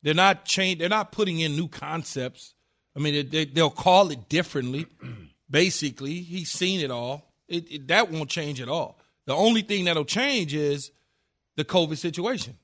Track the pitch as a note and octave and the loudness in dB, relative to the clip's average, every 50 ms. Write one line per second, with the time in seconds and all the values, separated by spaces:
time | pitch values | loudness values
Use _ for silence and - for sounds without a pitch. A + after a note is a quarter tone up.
0 | - D3 D#3 E3 F#3 G3 F#3+ - - - - - F#3+ F#3 F#3 D#3 E3 F3+ G#3 G#3+ | 0 0 2 6 6 6 4 2 -2 -4 -2 0 0 0 0 0 0 0 0 0
1 | G3+ - - - G#3+ F#3 F3 D#3+ E3 D#3 C#3+ D3 E3+ D#3 - - - D3 D#3 E3 | -2 -4 -2 -2 -2 0 0 -2 -2 0 0 -2 -4 -4 -6 -12 -10 -8 -6 -8
2 | D#3 - - C#3 B2 B2+ - - - - _ _ _ _ _ _ _ _ _ C#3 | -8 -6 -6 -6 -6 -6 -8 -14 -20 -20 _ _ _ _ _ _ _ _ _ -4
3 | D3 D3+ D3 D3 C#3+ C3 D3 D#3 D#3 C#3+ C3 D#3+ E3 D3 - - - F#3 F3+ F#3+ | -2 0 0 0 -2 -2 -2 -2 -2 0 2 2 2 2 2 2 4 6 8 8
4 | G3+ F3 D3+ B2 G#2 _ D3 E3 F3 - - C#3+ B2+ B2 B2+ C#3+ E3 _ _ _ | 6 6 0 -8 -6 _ 0 0 0 0 -4 -4 -4 -2 -4 -6 -8 _ _ _
5 | - B2+ A#2+ G#2+ F2 D#2 _ _ _ _ C#3 D3+ F3+ F#3+ - - D#3 C#3+ A#2+ - | -16 -16 -14 -16 -18 -20 _ _ _ _ 2 4 4 4 2 -2 -4 -4 -6 -6
6 | C3+ C#3 D#3 F3+ F3 E3+ E3+ F#3+ E3+ - - - F3+ F#3 F#3+ F#3 D#3 C3+ B2+ A#2+ | -8 -8 -8 -8 -8 -8 -10 -8 -8 -6 -4 -2 -2 0 0 0 -2 -2 -4 -4
7 | A#2+ B2 C#3 D3 _ _ _ _ _ _ - E3+ E3 - D3+ D3+ C3+ C3 E3+ G#3 | -4 -6 -6 -8 _ _ _ _ _ _ -6 -6 -6 -6 -14 -14 -4 2 2 2
8 | A#3 F#3 D#3+ D#3+ D3+ C3+ - E3+ D#3 D3 D3 B2 C3 A#2 C#3+ E3+ D3+ - - _ | 2 2 0 -6 -6 -4 -4 -6 -4 -6 -6 -8 -6 -4 -4 -4 -4 -6 -8 _
9 | _ _ _ _ _ - C3+ D#3 G3 A3+ A#3 A3 G#3+ - G#3 G3+ F3+ F3 E3+ D#3+ | _ _ _ _ _ -2 2 4 6 6 6 4 2 0 -2 0 2 2 0 0
10 | D3 - - G#3 B3+ C#4+ C#4 A#3+ F3+ D3 C#3 D3+ D3 C#3+ C#3+ C#3+ - - _ _ | 0 -2 0 0 0 0 0 0 -2 -2 -2 0 0 0 0 -2 -6 -12 _ _
11 | _ _ _ _ _ _ _ _ _ _ _ - D3+ - - F#3 E3+ D3+ D#3 C#3+ | _ _ _ _ _ _ _ _ _ _ _ -6 -6 2 4 2 4 2 -2 -4
12 | - F3 D3+ E3+ F3 A3 C4 G3 - B2 B2 - | -4 -6 -4 -4 -4 -4 -4 -4 -6 -10 -14 -20